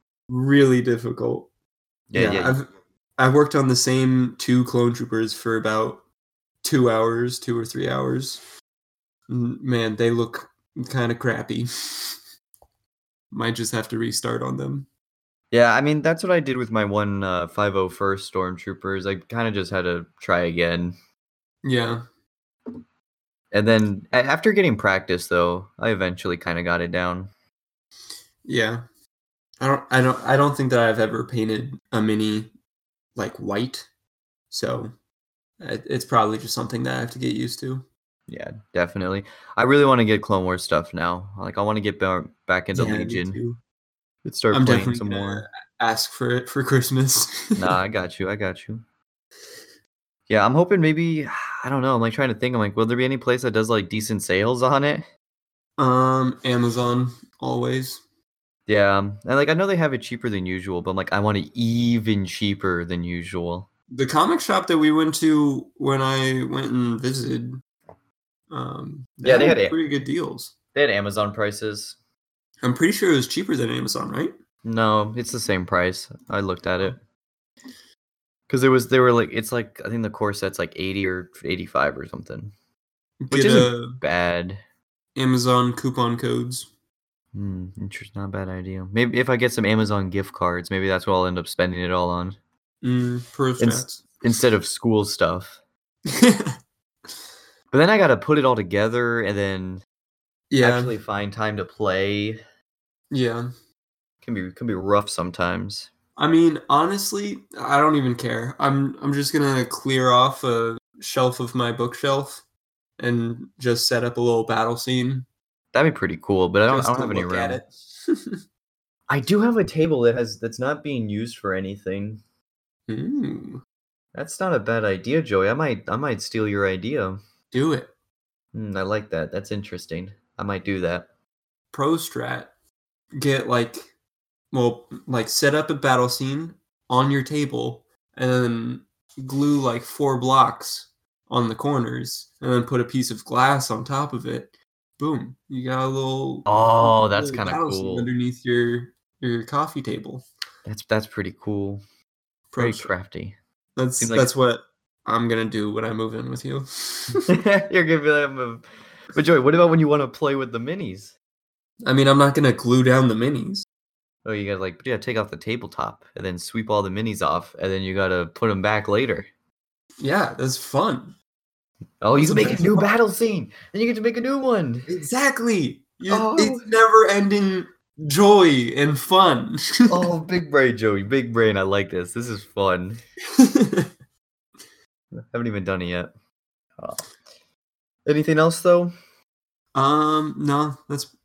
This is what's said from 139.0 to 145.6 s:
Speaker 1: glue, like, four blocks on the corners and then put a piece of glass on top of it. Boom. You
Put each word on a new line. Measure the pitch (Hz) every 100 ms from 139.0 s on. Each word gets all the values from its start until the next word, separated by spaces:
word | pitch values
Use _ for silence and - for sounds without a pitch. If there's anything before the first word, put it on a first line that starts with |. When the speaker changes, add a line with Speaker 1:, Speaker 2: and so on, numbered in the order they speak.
| _ - 131
Speaker 1:
glue, | 135 143 143
like, | 131 117
four | 117 - 143 127
blocks | 127 135 123 - - - - _ _ _ _
on | 127 117
the |
corners | 113 139 143 117 123 123 - - _
and | 127
then | 123
put | 120 127
a |
piece | 120 131 123
of | 110
glass | - 123 131 143 131
on | 113
top | 123 139 147
of | 120 -
it. | 120 - _ _ _ _ -
Boom. | 147 143 - 127 -
You | 131